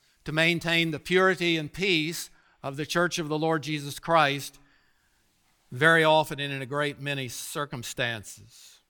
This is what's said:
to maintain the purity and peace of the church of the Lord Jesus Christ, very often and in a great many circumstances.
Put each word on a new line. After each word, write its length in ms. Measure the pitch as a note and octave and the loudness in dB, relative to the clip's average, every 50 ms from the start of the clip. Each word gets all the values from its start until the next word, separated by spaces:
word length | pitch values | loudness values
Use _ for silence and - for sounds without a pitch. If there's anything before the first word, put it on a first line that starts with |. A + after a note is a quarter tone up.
| _ _ _ _ - | _ _ _ _ -10
to 80 | - | -4
maintain 580 | D3 D#3 D#3+ E3+ E3+ E3 E3 E3+ E3 E3 E3 E3 | 0 2 4 4 4 2 0 2 2 2 2 0
the 100 | D3+ C3+ | -2 -6
purity 560 | - - - F#3 F#3+ F#3+ F3+ - F3 F3 E3 | -2 2 4 4 6 4 4 2 0 0 0
and 160 | D#3+ D3+ C#3+ | 0 -2 -6
peace 580 | - D#3+ F#3+ G#3 F3 D#3 D3+ D#3+ E3 - - - _ _ _ _ _ _ | -6 -4 0 2 2 2 0 -2 -4 -8 -10 -12 _ _ _ _ _ _
of 140 | - C3+ C#3 | -10 -8 -8
the 100 | C#3+ D3+ | -8 -6
church 320 | - - E3+ F3 E3+ - F3+ | -2 0 2 2 2 0 -4
of 100 | E3 D3 | -4 -2
the 100 | D#3 D3+ | -2 0
Lord 240 | D#3+ D#3+ D#3+ D#3 | 0 0 0 0
Jesus 360 | B2 D3 D#3 D3 C#3+ C#3+ - - | -2 -4 -6 -6 -8 -10 -12 -8
Christ, 600 | - E3 E3 D#3+ D3 C#3 C#3 C#3 C3 - - - _ _ _ _ _ _ _ _ _ _ _ _ _ _ _ _ _ _ _ _ _ _ | -2 2 4 4 4 4 2 -2 -8 -12 -14 -18 _ _ _ _ _ _ _ _ _ _ _ _ _ _ _ _ _ _ _ _ _ _
very 340 | B2 B2 D3 E3 E3 E3 D#3 | -2 2 4 6 6 6 6
often 340 | D#3 D#3 D#3 D3+ - D3+ C#3 | 6 4 4 2 0 -4 -8
and 140 | C#3+ C#3+ | -6 -6
in 100 | C#3 C3+ | -6 -8
a 40 | C3+ | -8
great 340 | A#2 C#3 D3 D3 D3 C#3 - | -6 -4 -2 -2 -2 -4 -6
many 280 | C#3 C#3+ C#3+ C3+ C3 A#2+ | -6 -6 -4 -4 -6 -8
circumstances. 1500 | - - - - - D#3+ C#3+ C#3 D#3+ B2 A2 - - - B2+ A#2+ A#2 A2 G2+ - - - G2+ A2 - - - - - _ _ | -8 -10 -12 -8 -6 -6 -6 -6 -8 -10 -10 -10 -6 -4 -4 -4 -4 -6 -10 -14 -18 -18 -20 -20 -20 -20 -20 -20 -20 _ _